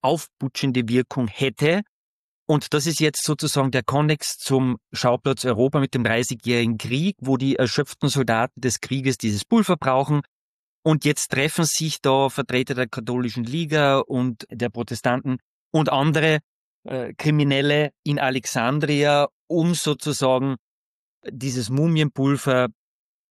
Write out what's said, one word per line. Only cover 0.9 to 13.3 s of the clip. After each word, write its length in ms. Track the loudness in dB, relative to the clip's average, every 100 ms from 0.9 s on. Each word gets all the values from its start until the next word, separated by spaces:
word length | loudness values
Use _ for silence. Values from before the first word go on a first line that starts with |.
| 0 0 -2 -4
hätte. 540 | -2 -2 0 0 0 -2 _ _ _ _ _ 0
Und 260 | 0 2
das 140 | -2 0
ist 140 | 0
jetzt 240 | 0 0
sozusagen 480 | -2 -2 -2 0 0
der 100 | 0
Konnex 560 | 0 2 2 0 -4 -8
zum 400 | 0 2 2 -2 _
Schauplatz 520 | -2 0 0 0 -2
Europa 360 | 0 2 2 2
mit 120 | 0
dem 120 | 0
Dreißigjährigen 720 | 0 0 -2 -4 -2 0 2 -2
Krieg, 380 | -4 -2 -2 -2
wo 160 | 0 0
die 200 | 2 0
erschöpften 520 | 0 0 -4 -2 -2
Soldaten 520 | 0 0 0 0 -2
des 200 | -4 -4
Krieges 380 | -4 -4 -2 -2
dieses 260 | -2 -2
Pulver 320 | 2 2 4 0
brauchen. 460 | 2 2 2 0 -2 _ _ _ _ _
Und 220 | 0 2
jetzt 280 | 2 -2 -2
treffen 320 | -2 -2 0
sich 360 | -2 0 -4 -2
da 300 | 2 2 2
Vertreter 440 | 0 -2 -2 -2
der 120 | -2 -4
katholischen 580 | -6 -4 -2 -2